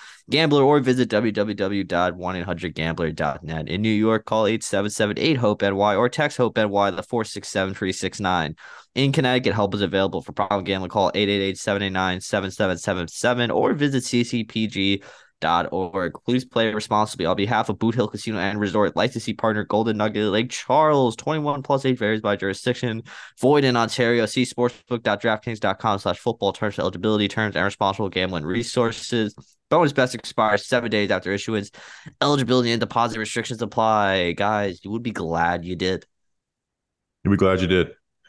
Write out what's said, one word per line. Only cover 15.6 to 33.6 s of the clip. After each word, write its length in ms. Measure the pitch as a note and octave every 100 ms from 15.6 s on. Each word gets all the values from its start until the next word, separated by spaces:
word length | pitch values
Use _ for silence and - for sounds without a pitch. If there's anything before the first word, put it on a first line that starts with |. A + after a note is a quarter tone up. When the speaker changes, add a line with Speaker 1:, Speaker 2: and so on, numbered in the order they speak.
| -
Speaker 1:
org. 420 | F#2 F2+ F#2+ E2+ -
Please 220 | - B2+ B2+
play 260 | A#2 A2+
responsibly. 540 | G#2 - G#2+ G#2+ - E2
On 100 | F#2+
behalf 320 | G2 A2 -
of 120 | G2+
Boot 160 | A2+ A#2
Hill 120 | G#2+
Casino 300 | G#2+ - G#2
and 220 | G2 G#2
Resort, 360 | G#2 G#2 G2 E2
licensee 380 | A2+ A#2 A2
partner 300 | G#2 A2+ G#2+
Golden 340 | F#2+ G#2 A2+ G#2+
Nugget 340 | G#2+ G#2 G#2+
Lake 200 | G#2 B2
Charles, 640 | - - C#3 D#3 C#3+ B2 -
twenty-one 480 | D3 D#3 D3 C#3+
plus, 200 | C3+ C3+
age 140 | C3+ B2
varies 240 | G#2+ A2
by 140 | A2 G2+
jurisdiction. 640 | G2 F#2+ B2+ B2 B2 A2 - - - -
Void 240 | B2+ D3
in 120 | C3+ A#2+
Ontario. 520 | A2+ - A#2 A#2+ G#2+
See 160 | C3
sportsbook 580 | B2 - A#2+ - - A#2+
dot 200 | A#2 G#2
draftkings 380 | A#2 G#2+ - A2
dot 200 | G2 G2
com 180 | A2+ G2
slash 220 | G2+ F2
football 340 | A#2 A2+ G2
terms 220 | - G#2 -
for 60 |
eligibility, 460 | F#2+ F#2 G#2+ G#2+ G2+
terms, 280 | - G#2+ D#2+
and 100 | G2
responsible 420 | - G2 G2 G2
gambling 380 | F#2 F#2 F2 D2+
resources. 920 | F#2 A#2+ B2 A#2 - - A#2+ G#2+ - - _ -
Bonus 240 | D#3+ D#3
bets 200 | C#3 B2
expire 440 | A#2 - - A2 G#2
seven 340 | - B2 A2+
days 180 | G#2 G2+
after 200 | F#2+ F#2
issuance. 400 | G2+ - G#2+ G2+ - - - - -
Eligibility 500 | C#3 C#3+ A#2 B2+ A#2+
and 60 | A#2
deposit 360 | A2+ A#2 A#2 A2
restrictions 440 | G#2+ A#2+ A2+ A#2